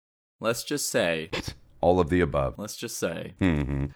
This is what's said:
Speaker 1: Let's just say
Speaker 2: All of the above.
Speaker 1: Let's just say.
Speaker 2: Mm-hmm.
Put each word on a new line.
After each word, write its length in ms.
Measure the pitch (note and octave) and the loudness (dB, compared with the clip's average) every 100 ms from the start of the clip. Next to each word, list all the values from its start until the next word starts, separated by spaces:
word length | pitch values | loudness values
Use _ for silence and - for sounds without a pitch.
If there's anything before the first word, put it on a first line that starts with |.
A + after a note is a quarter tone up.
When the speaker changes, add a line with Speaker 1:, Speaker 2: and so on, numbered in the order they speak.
| _ _ _ _ | _ _ _ _
Speaker 1:
Let's 240 | A2 A#2 | -2 -2
just 260 | - D3 - | -4 -4 0
say 400 | B2+ F2+ D#2+ D#2+ - - - - - | 2 2 0 -4 -8 -8 -12 -20 0
Speaker 2:
All 160 | E2+ F#2 | 2 4
of 120 | D#2 | 4
the 100 | F2+ | 4
above. 340 | E2 D2 C2 C2 | 4 2 -2 -4
Speaker 1:
Let's 180 | G#2 - | -10 -10
just 220 | A#2 - | -10 -6
say. 340 | F#2 E2 - - | -6 -6 -10 0
Speaker 2:
Mm-hmm. 460 | F#2+ D2+ C2 C#2 C#2+ | 2 2 0 -2 -4